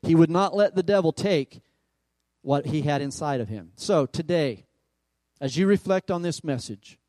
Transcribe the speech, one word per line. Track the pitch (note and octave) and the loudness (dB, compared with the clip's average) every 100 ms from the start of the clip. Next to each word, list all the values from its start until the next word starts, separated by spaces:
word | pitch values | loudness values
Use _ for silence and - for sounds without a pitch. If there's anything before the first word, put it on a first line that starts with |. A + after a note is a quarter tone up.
He | C#3 D#3+ | 4 6
would | E3 | 6
not | E3+ G3 G3 | 4 0 2
let | G#3 | 2
the | F#3 | 2
devil | F3 G3+ E3 | 2 2 2
take | - G3 F3 C3+ - _ _ _ _ _ _ _ _ | -2 0 0 -2 -12 _ _ _ _ _ _ _ _
what | - C#3 C#3+ | -2 -2 0
he | D#3 | -4
had | D3 C#3+ | -2 -2
inside | C#3+ - D3+ C3+ | -4 -6 -4 -4
of | G#2+ | -6
him. | G#2+ E2+ _ | -10 -14 _
So | - F3+ C3+ | 0 0 0
today, | - E3 F3 C#3+ G#2 _ _ _ _ _ _ _ _ | -4 -2 0 0 -6 _ _ _ _ _ _ _ _
as | C#3 B2+ | -6 0
you | F#3+ | 2
reflect | G3+ - F#3 - | 2 0 -2 -2
on | F3 | -4
this | F3 D#3 | -4 -6
message | D#3 B2+ - G#2 - - | -6 -6 -8 -16 -18 -20